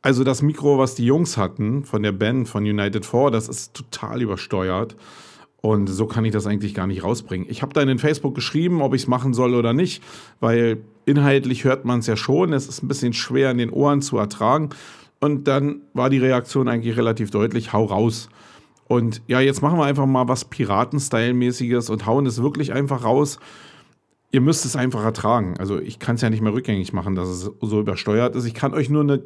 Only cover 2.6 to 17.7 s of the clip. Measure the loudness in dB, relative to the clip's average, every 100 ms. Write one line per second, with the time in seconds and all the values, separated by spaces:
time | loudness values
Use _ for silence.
2.6 | 0 0 0 -2 -2 2 2 0 -4 -10
3.6 | -12 -16 -16 -12 -8 -4 -4 -4 -4 -4
4.6 | -2 -2 -4 -10 -20 -20 -20 -20 -20 _
5.6 | 0 2 0 -2 -2 0 0 0 -2 -2
6.6 | -2 -4 -4 -4 -2 -4 -4 -8 -8 -8
7.6 | -4 0 2 2 0 0 -2 -4 -4 0
8.6 | 0 2 2 0 0 0 2 2 2 4
9.6 | 2 2 0 -4 -14 -20 -20 _ 2 4
10.6 | 2 0 -8 _ 2 4 6 4 2 0
11.6 | 2 0 0 0 0 -2 0 2 2 0
12.6 | -4 -8 -6 -2 -2 -2 -2 2 2 2
13.6 | 0 2 2 2 0 -2 -2 0 2 2
14.6 | 0 -8 -20 -20 -20 _ 0 0 2 2
15.6 | 0 -4 -8 -2 2 4 4 2 0 -2
16.6 | 0 -2 -2 0 0 0 -2 0 0 0
17.6 | -2